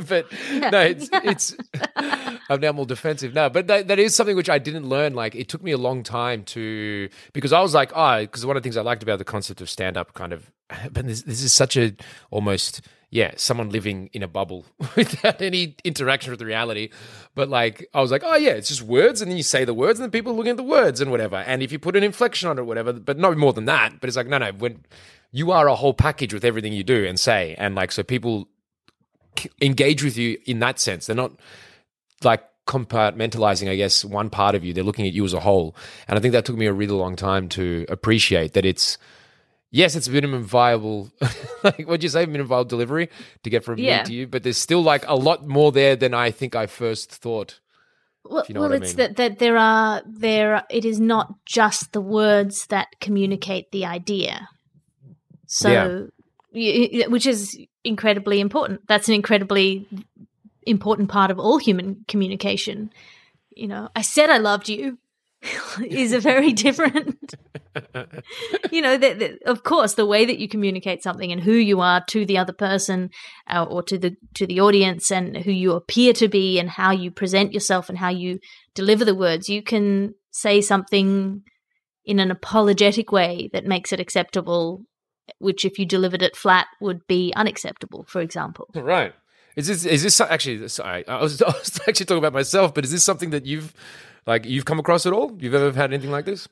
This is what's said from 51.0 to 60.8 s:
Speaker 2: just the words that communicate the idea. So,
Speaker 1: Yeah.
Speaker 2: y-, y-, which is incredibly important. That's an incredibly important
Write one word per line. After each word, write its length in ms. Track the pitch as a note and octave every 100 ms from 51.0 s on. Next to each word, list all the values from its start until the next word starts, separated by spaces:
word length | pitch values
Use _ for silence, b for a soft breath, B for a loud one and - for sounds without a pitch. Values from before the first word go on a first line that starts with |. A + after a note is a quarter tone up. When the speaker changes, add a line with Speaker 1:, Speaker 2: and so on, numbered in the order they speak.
| A3+ A3+ - - -
Speaker 2:
just 460 | A#3 G#3+ - -
the 80 | G#3
words 640 | F#3+ G#3+ G#3+ G#3 G3+ G3+ -
that 200 | G3 - -
communicate 720 | G3 G3+ G3 G3 G3 F#3 -
the 140 | G3 F3
idea. 600 | F3 F3 G3 - - G3 _ _ _ _ _ - - _ - -
So, 220 | - G3+
Speaker 1:
Yeah. 300 | - F3+ F#3 - _ _ _ _
Speaker 2:
y-, 360 | A3+ A3 A#3+ A#3+ A#3
y-, 60 | A3
which 180 | A#3+ C4
is 320 | G#3+ G3+ - - _
incredibly 560 | A#3 G#3 A3 G3+ G3+ G3+
important. 420 | G3+ G#3 - F#3 -
That's 200 | G#3 A3
an 80 | G#3+
incredibly 720 | G#3 G#3 G3 G3+ F#3+ F#3+ G3 G3 - _ - _ _ _ -
important 440 | G3+